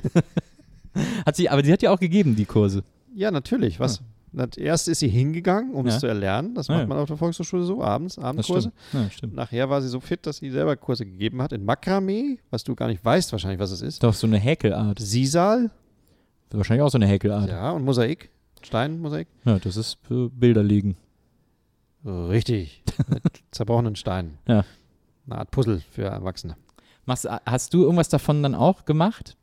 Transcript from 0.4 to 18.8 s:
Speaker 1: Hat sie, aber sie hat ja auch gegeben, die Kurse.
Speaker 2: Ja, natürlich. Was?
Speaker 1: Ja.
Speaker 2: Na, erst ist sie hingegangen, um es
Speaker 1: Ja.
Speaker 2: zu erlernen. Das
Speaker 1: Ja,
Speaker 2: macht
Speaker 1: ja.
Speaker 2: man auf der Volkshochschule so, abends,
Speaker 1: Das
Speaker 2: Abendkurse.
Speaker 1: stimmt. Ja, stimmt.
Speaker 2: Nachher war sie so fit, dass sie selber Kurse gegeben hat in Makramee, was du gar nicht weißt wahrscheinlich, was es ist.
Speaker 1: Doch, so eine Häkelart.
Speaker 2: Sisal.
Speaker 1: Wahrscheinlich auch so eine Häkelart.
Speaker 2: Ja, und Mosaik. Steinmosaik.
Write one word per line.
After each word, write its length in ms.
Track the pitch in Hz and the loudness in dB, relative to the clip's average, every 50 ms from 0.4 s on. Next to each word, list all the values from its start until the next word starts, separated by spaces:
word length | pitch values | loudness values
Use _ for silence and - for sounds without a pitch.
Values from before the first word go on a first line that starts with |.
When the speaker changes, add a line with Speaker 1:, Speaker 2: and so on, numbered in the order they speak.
| - _ _ _ _ _ - - - - - 196 - - 240 214 160 | -8 _ _ _ _ _ -20 -20 -20 -8 -4 -4 -4 -2 -4 -2 -2
Speaker 1:
Hat 100 | 151 147 | -2 0
sie, 140 | - 175 - | 0 0 2
aber 120 | 143 143 143 | 2 4 4
sie 80 | 147 180 | 4 4
hat 100 | - 233 | 4 4
ja 80 | 208 196 | 2 2
auch 80 | 170 | 2
gegeben, 360 | 185 165 170 208 190 143 110 | 2 2 4 4 4 4 2
die 100 | 107 101 | 2 0
Kurse. 360 | - - 110 104 98 98 98 - - _ _ _ _ 254 | 2 2 4 4 4 2 -2 -4 -8 _ _ _ _ -8
Speaker 2:
Ja, 160 | 196 196 214 | -4 -2 -2
natürlich. 480 | 175 139 - - 233 254 160 104 80 - | -2 -2 -2 -2 0 0 0 0 0 -2
Was? 200 | 127 131 107 - | -2 -2 -2 -4
Speaker 1:
Ja. 40 | 120 - - _ _ - - | -8 -16 -20 _ _ -12 -8
Speaker 2:
Na, 160 | 139 127 117 - | -6 -6 -6 -6
erst 320 | - - 143 165 - - 170 | -6 -2 -2 0 0 0 -2
ist 120 | 160 - | -2 0
sie 80 | 151 117 | 0 0
hingegangen, 680 | 95 123 131 147 160 175 175 180 180 214 247 262 - | 2 2 2 0 -2 -2 0 0 0 0 0 -4 -4
um 120 | 139 127 | -2 0
es 80 | 123 110 | 0 0
Speaker 1:
Ja. 60 | 127 | 0
Speaker 2:
zu 60 | 143 | 0
erlernen. 480 | 120 110 101 98 95 98 117 160 226 247 | -2 -2 -2 0 0 -2 -2 -2 -4 -6
Das 140 | 220 - - | -6 -4 -2
Speaker 1:
Ja, 60 | 151 | 0
Speaker 2:
macht 80 | 170 123 | 0 0
Speaker 1:
ja. 40 | 120 | 0
Speaker 2:
man 100 | 139 143 | -2 -4
auf 100 | 147 151 | -4 -4
der 100 | 151 147 | -4 -2
Volkshochschule 460 | 165 170 165 - 170 - - 180 175 | -2 -2 -2 -4 -6 -4 -4 -2 -2
so, 180 | 175 196 254 - | -2 -4 -2 -2
abends, 320 | 107 101 127 165 185 - | -2 -2 -2 -4 -6 -10
Speaker 1:
Das 80 | - - | -8 -8
Speaker 2:
Abendkurse. 480 | 123 131 - 107 - 180 156 110 - - _ - - | -6 -4 -4 -2 0 0 0 -2 -2 -6 _ -12 -8
Speaker 1:
stimmt. 160 | - 135 110 | -4 -4 -4
Ja, 60 | 95 | -4
stimmt. 240 | - - - 110 101 | -6 -8 -10 -10 -8
Speaker 2:
Nachher 340 | 131 120 - 117 120 135 131 | -8 -8 -4 -2 -2 0 0
war 140 | 143 139 131 | 0 -2 -2
sie 60 | 127 | -2
so 120 | 120 127 | -6 -6
fit, 240 | - - 175 - - | -6 -6 -8 -6 -6
dass 120 | 156 143 - | -8 -10 -10
sie 120 | 147 135 | -10 -6
selber 240 | 127 143 151 156 139 | -4 -2 0 0 -2
Kurse 280 | - - - 123 - 110 | -2 -4 -4 -4 -4 -6
gegeben 380 | 98 92 92 104 113 131 127 127 | -8 -6 -4 -4 -4 -2 -4 -4
hat 100 | 151 123 | -4 -6
in 120 | 107 98 | -4 -2
Makramee, 720 | 104 127 - - 190 190 196 190 196 196 220 269 285 254 - _ _ | -2 -2 -2 -2 -2 0 0 0 0 -2 -2 -2 -4 -6 -6 _ _
was 160 | - - - | -8 -6 -6
du 100 | - 120 | -6 -6
gar 120 | - 117 117 | -4 -4 -4
nicht 160 | 110 92 - | -4 -2 0
weißt 260 | 135 147 185 175 - 120 | 2 2 2 2 0 -4
wahrscheinlich, 280 | 101 - 98 95 87 | -4 -4 -4 -4 -2
was 120 | 101 92 95 | -4 -4 -4
es 100 | 85 - | -6 -8
ist. 200 | 151 - - 120 | -10 -2 2 2
Speaker 1:
Doch, 120 | 117 104 | 2 4
so 120 | - - | 4 2
eine 120 | 113 107 101 | 2 2 4
Häkelart. 600 | 104 131 165 - - 107 95 104 110 104 98 - | 4 2 0 2 0 0 0 0 0 -2 -2 -4
Speaker 2:
Sisal. 720 | 110 98 110 123 135 135 151 170 180 202 220 254 240 220 - _ _ _ _ _ _ _ _ _ _ _ _ _ _ _ | -4 -2 0 2 2 2 2 4 4 4 4 2 0 -2 -4 _ _ _ _ _ _ _ _ _ _ _ _ _ _ _
Speaker 1:
Wahrscheinlich 320 | - 107 95 - 110 131 147 | -4 -2 0 2 4 4 4
auch 80 | 143 | 4
so 60 | 135 | 4
eine 100 | 120 104 | 4 6
Häkelart. 440 | 98 101 95 - 104 101 104 101 92 | 6 4 4 2 0 0 0 0 -2
Speaker 2:
Ja, 220 | 95 87 101 143 180 | -2 -4 -4 -4 -4
und 120 | 160 131 | -2 0
Mosaik. 460 | 139 131 123 117 120 165 - - - _ _ _ _ _ _ - | 0 2 2 2 0 0 -4 -10 -16 _ _ _ _ _ _ -10
Steinmosaik. 680 | - - 110 | -4 -2 -2